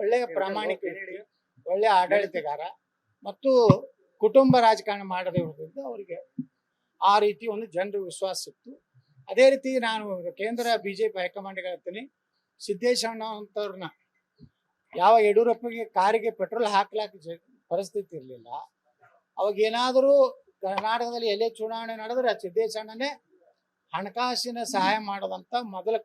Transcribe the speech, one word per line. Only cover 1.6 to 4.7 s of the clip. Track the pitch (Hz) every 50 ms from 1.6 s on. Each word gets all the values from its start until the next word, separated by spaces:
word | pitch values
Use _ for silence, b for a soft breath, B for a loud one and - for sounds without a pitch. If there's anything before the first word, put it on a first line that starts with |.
| -
ಒಳ್ಳೆಯ | - 180 196 214 226 202 185
ಆಡಳಿತಗಾರ | 180 180 196 - 165 165 160 175 151 147 143 147 156 185 - _ _ _ _ _ _ _ _ _ -
ಮತ್ತು | 196 196 - - 269 262 247 233 208 185 196 - - _ _ _ _ _ _ -
ಕುಟುಂಬ | 220 - 269 269 262 254 254 233
ರಾಜಕಾರಣ | 220